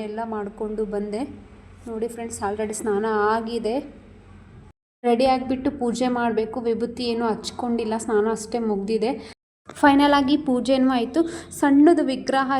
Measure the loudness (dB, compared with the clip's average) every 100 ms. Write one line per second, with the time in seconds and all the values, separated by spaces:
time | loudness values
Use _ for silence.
0 | -6 -6 -6 -6 -8 -6 -6 -4 -4 -4
1 | -4 -6 -8 -12 -18 -20 -20 -18 -10 -6
2 | -6 -6 -10 -6 -6 -4 -4 -4 -2 0
3 | 0 0 2 0 -2 -4 -2 -4 -6 -14
4 | -20 -20 -20 -20 -20 -20 -20 _ _ _
5 | 0 2 4 2 0 -4 -2 -2 -2 0
6 | 0 0 0 0 -2 -4 -2 -2 -4 -4
7 | -4 -2 -2 -4 -6 -6 -4 -2 -2 -4
8 | 0 0 2 -2 -4 -4 -2 -2 -2 0
9 | 0 -4 -8 -20 _ _ -20 2 6 6
10 | 6 4 4 2 2 0 2 2 2 0
11 | 0 0 0 -4 -14 0 4 8 8 6
12 | 2 -2 -2 0 0